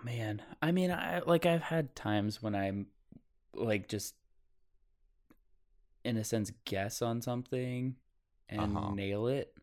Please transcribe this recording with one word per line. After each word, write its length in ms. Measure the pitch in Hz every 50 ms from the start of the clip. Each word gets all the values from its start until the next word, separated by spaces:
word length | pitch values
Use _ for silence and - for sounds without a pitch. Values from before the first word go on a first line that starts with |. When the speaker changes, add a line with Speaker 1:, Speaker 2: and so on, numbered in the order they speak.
| -
Speaker 1:
man, 380 | 120 120 117 110 107 104 104 - - - -
I 120 | 147 160 175
mean, 180 | 185 185 180
I, 300 | 175 - - 165 175 175
like, 260 | 170 165 170 165 175
I've 160 | 175 165 165 -
had 340 | - 160 165 147 131 -
times 460 | - - 107 107 104 101 107 107 - 113
when 120 | 107 104
I'm, 340 | 98 98 98 98 101 98 - - _ _ _ - - _ _ _ _ _ _ -
like, 340 | - 110 113 107 101 95 -
just 260 | 107 104 - - - _ _ _ _ _ _ _ _ _ _ _ _ _ _ _ _ _ _ _ _ _ _ - - _ _ _ _ _ _ _ _ _ _ _ _ _ -
in 140 | 123 117 110
a 60 | 107
sense 280 | - 117 110 101 - - - -
guess 340 | - 104 95 98 110 - -
on 220 | 120 117 120 120 117
something 760 | 123 120 123 123 - 131 127 127 123 123 123 127 131 127 - _ _ _ _ _ _ _ _ _ -
and 260 | - 104 82 104 101
Speaker 2:
Uh-huh. 140 | 82 82 85 98
Speaker 1:
nail 320 | 98 98 98 101 104 113
it, 280 | 123 135 139 - - - -